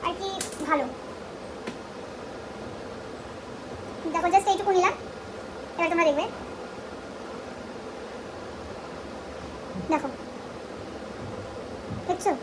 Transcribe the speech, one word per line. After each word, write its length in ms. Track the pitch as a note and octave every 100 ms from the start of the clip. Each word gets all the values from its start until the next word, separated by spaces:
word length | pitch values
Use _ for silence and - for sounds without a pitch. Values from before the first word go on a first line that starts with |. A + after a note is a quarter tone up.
| F4
আর 60 | E4+
কি 100 | G4 F#4+ - - D4
ভালো। 160 | D4+ B3+ - - - - - - - - - - - - - - - - - - - - - - - - - - - - - - - E4
দেখো, 140 | D#4+ F4
just 120 | F#4+ G4+
এইটুকু 180 | F#4+ G4 F#4
নিলাম, 180 | F#4 D5 - - - - - - - -
এবার 120 | E4+
তোমরা 120 | E4+ D#4+
দেখবে। 160 | C#4+ G#4 - - - - - - - - - - - - - - - - - - - - - - - - - - - - - - - - - - - -
দেখো, 160 | D#4 C#4 C4+ - - - - - - - - - - - - - - - - - - -
দেখছো? 220 | F#4 G#4 C4+